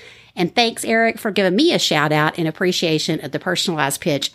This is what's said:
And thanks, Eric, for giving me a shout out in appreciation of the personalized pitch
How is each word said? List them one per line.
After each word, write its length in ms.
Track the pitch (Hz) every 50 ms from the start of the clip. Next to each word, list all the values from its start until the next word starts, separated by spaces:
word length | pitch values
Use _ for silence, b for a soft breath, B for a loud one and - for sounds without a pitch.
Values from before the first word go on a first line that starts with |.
| B B B B B B B
And 180 | - 180 165 -
thanks, 300 | - 240 226 226 - -
Eric, 340 | 220 226 226 226 226 220 -
for 140 | - 226
giving 240 | 185 214 196 185 180
me 160 | 208 311 349
a 80 | 311 175
shout 320 | - - 170 151 147 151
out 260 | 151 151 151 156 - -
in 80 | 170
appreciation 760 | 160 156 - 196 180 180 - - 165 160 151 - - 160 151
of 100 | - 135
the 80 | - 147
personalized 640 | - 185 180 156 - - 170 156 143 139 139 -
pitch 280 | - 180 147 139 135 - -